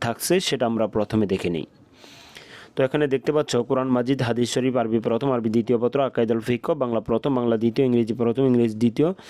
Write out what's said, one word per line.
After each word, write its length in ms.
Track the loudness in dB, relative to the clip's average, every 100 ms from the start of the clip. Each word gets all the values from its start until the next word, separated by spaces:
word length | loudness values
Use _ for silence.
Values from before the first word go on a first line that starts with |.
থাকছে 380 | -6 -4 0 0
সেটা 260 | 0 -2 0
আমরা 220 | 0 -2
প্রথমে 380 | -2 -2 0 0
দেখে 240 | -2 -2
নিই। 160 | -4 -8 _ -20 -20 -20 -20 -20 -20 -20 -20 -10 -2
তো 80 |
এখানে 240 | 0 2 0
দেখতে 240 | 0 0
পাচ্ছ 240 | 0 0 0
কোরআন 320 | 0 0 0
মাজিদ, 340 | 0 2 0
হাদিস 320 | 0 0 0
শরীফ, 220 | 0 0 0
আরবি 240 | 0 0
প্রথম, 320 | 0 0 0
আরবি 180 | 0 0
দ্বিতীয় 300 | 0 2 0
পত্র, 220 | 0 0
আকাইদুল 380 | 0 0 0 0
ফিকহ, 340 | -2 -4 -2
বাংলা 260 | -2 -2 -2
প্রথম, 360 | 0 -2 0 0
বাংলা 220 | 0 0
দ্বিতীয়, 300 | 0 2 2
ইংরেজি 260 | 2 0
প্রথম, 320 | 0 -2 2 2
ইংরেজি 300 | 4 2 2
দ্বিতীয়, 380 | 0 2 0 -2 -12